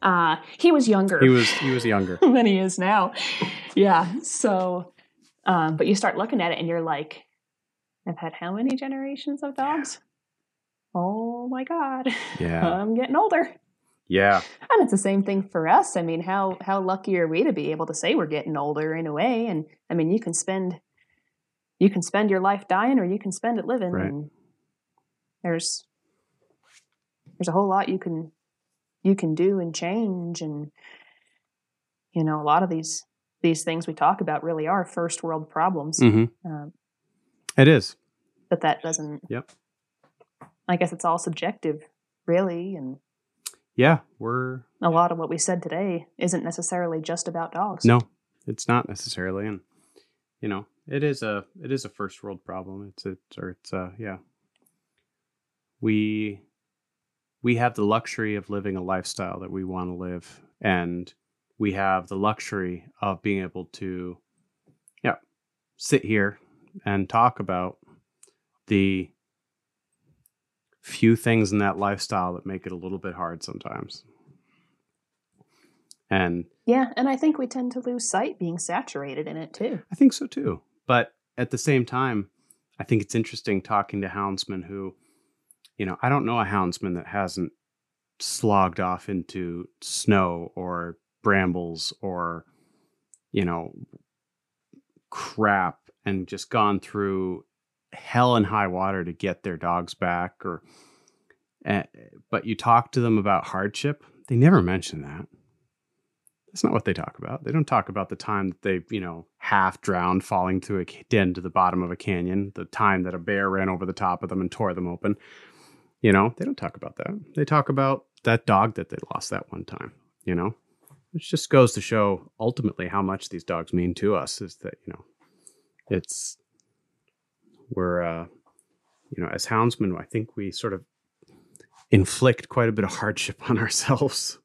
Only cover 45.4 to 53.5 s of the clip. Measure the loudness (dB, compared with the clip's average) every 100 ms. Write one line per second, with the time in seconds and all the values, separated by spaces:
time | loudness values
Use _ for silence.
45.4 | -2 -2 -4 -4 -2 -4 -8 -4 -2 -2
46.4 | -4 -6 -6 -4 -4 -4 -4 -6 -6 -8
47.4 | -6 -4 -6 2 6 6 2 _ _ _
48.4 | -12 -8 0 0 -2 -8 -10 -6 -6 -4
49.4 | -6 -8 -14 _ _ _ _ _ _ _
50.4 | -6 -6 -8 _ -8 -2 -2 -2 -4 -6
51.4 | -8 -14 -6 -6 -6 -10 -10 -10 -14 -12
52.4 | -10 -12 -10 -14 -16 -12 -12 -12 _ -12
53.4 | -12